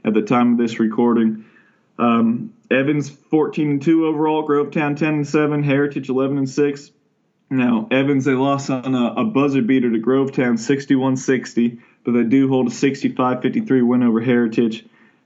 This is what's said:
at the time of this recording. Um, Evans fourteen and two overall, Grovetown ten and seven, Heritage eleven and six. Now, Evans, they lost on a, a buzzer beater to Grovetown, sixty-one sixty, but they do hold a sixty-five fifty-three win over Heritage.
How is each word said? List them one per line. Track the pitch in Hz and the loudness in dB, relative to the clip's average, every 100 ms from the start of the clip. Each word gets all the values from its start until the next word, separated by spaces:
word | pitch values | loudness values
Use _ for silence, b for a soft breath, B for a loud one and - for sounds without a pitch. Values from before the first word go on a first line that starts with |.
at | 113 107 | -2 0
the | |
time | 107 123 120 | 2 2 2
of | 120 | 2
this | 117 - | 0 0
recording. | 113 110 120 117 113 110 B B B B B - | -2 2 2 4 2 -2 B B B B B -2
Um, | 120 117 113 123 - - - | 0 2 2 0 -6 -12 -2
Evans | 127 139 147 143 | 0 2 -2 -4
fourteen | - - 156 135 - 151 | -10 -2 0 0 -2 -2
and | 143 | 0
two | 143 165 160 | 2 2 2
overall, | 147 156 156 151 | 0 0 0 0
Grovetown | 143 143 165 147 147 | 0 0 -2 -2 -2
ten | 160 | -2
and | 151 143 | -2 -2
seven, | 156 151 147 | 0 0 0
Heritage | 143 135 143 143 135 | 0 0 0 -4 -4
eleven | 127 135 143 | -2 -2 -2
and | 131 | -4
six. | 151 143 143 - _ _ _ _ _ - | 0 -2 -2 -12 _ _ _ _ _ -6
Now, | 131 123 117 110 | -2 0 0 0
Evans, | 131 139 139 139 | 0 2 0 0
they | |
lost | 131 135 139 135 | 0 0 -2 -4
on | 131 131 131 | -6 -2 -2
a, | 120 113 | -2 -2
a | 113 | -2
buzzer | 123 143 135 | 0 0 0
beater | 113 131 120 | 2 0 0
to | 110 | -2
Grovetown, | 113 135 135 139 123 117 | 0 0 0 -2 -2 0
sixty-one | 110 139 - 135 131 127 | 0 -2 0 0 0 -2
sixty, | - 127 - - 120 117 B B | 0 -2 -2 -2 -2 -2 B B
but | - | -2
they | 120 | 0
do | 113 135 135 | 2 2 2
hold | 131 120 | 2 0
a | |
sixty-five | - 139 135 127 - 127 127 | 0 -2 -2 -4 -2 -2 -2
fifty-three | 127 117 110 131 | -2 -2 0 2
win | 120 123 | 2 2
over | 123 113 | 2 2
Heritage. | 123 120 117 120 117 110 - b b b | 2 2 2 0 -2 -2 -14 b b b